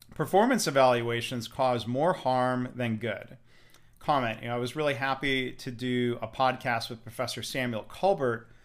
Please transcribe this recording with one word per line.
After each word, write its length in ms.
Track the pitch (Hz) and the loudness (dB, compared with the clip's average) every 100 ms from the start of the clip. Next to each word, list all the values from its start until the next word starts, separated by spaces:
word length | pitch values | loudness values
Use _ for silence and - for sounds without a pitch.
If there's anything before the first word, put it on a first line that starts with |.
| - | -10
performance 540 | - 151 190 247 240 156 | -6 4 6 6 4 2
evaluations 800 | 135 131 120 117 117 - 123 113 | 6 6 6 2 -2 -2 -6 -6
cause 400 | - 131 120 107 | 0 2 2 0
more 260 | 127 170 | 0 2
harm 560 | - 131 127 127 123 123 123 | 2 0 2 2 0 -4 -4
than 220 | 117 107 | -2 -2
good. 400 | 113 95 - - - - - - - - | -4 -6 -10 -20 -20 -20 -20 -20 -20 -6
Comment, 460 | - 143 117 110 | 0 0 0 -4
you 40 | 120 | -4
know, 80 | 120 | -4
I 40 | |
was 160 | 123 151 | -4 -2
really 180 | 147 | 0
happy 600 | 131 135 135 139 131 127 | 0 -2 -2 0 0 -2
to 180 | - 131 | -8 -10
do 480 | 117 127 123 120 117 | -6 -2 0 0 -2
a 60 | 113 | -4
podcast 640 | - 131 127 131 117 - | 0 0 0 -2 -2 -4
with 120 | 117 | -10
Professor 400 | - - 120 120 | -10 -6 -6 -6
Samuel 420 | - 135 123 107 - | -6 -4 -2 -4 -8
Colbert 600 | - 190 190 127 113 - - | 0 2 2 0 -2 -6 -20